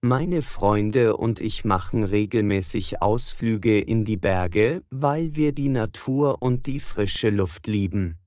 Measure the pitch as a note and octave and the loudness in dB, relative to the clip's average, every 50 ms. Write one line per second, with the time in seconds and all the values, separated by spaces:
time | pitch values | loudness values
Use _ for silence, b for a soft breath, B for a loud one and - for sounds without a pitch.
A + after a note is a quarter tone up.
0 | - A#2+ B2 C3 D#3+ F3 F3+ E3 - - - - G2 G2+ G#2 G#2 G#2 G#2+ G#2+ B2+ | 4 2 2 2 2 0 0 -2 -2 -4 -4 0 2 2 2 2 2 2 2 4
1 | A#2+ A2 G2+ - - A#2 A2+ - - A2 - - - G#2+ G2 F#2 - - - A#2 | 4 4 2 2 0 -2 -2 -2 -4 -6 -6 -4 0 0 0 0 0 0 -2 0
2 | G#2+ F2 G2 G#2 G#2+ G2 - A2+ G#2 G#2 G2+ G2 F2+ - - A2 - - - - | 0 2 2 0 0 0 0 0 2 2 0 0 -2 -2 -4 -4 -4 -4 -4 -2
3 | - G2+ A2 A#2+ A#2+ - - - A#2+ A2+ A2+ G#2 F#2+ A#2 G#2+ G#2 F#2+ - A2+ A2+ | 0 0 0 0 -2 -6 -8 -4 -2 -2 -2 2 2 4 4 4 2 2 0 0
4 | G#2+ G#2+ G#2+ F#2+ - G2 F#2+ F2+ F2+ F2+ F2 G#2+ G#2+ A#2+ D#3+ F3+ - _ - C3 | 0 0 -2 -2 0 0 2 2 0 0 2 2 2 2 2 -2 -8 _ -8 -2
5 | D3 C#3+ C#3+ D#3+ E3 D#3+ D3+ D3+ D3+ D3 C#3 C#3+ C#3 C#3 C3+ B2 A2 G#2+ - - | 0 0 0 0 -2 -4 -2 0 0 0 0 0 -2 0 0 0 0 -2 -6 -8
6 | - - C3 C#3 D3 C#3+ B2+ - - B2+ B2 B2 - C3+ C3 C#3+ - - - - | -6 -2 0 2 2 2 0 0 0 0 0 0 -2 -4 -6 -4 -4 -4 -2 -2
7 | G#2 G2+ - - - A2 G#2 G2+ F#2+ E2+ - - - - G#2+ G#2 G2 F2+ F2+ G#2 | -2 -2 -2 0 0 2 2 2 0 -2 -4 -8 -6 -2 0 0 0 0 0 -2
8 | F#2+ F2 E2 E2 _ | -2 -2 -6 -10 _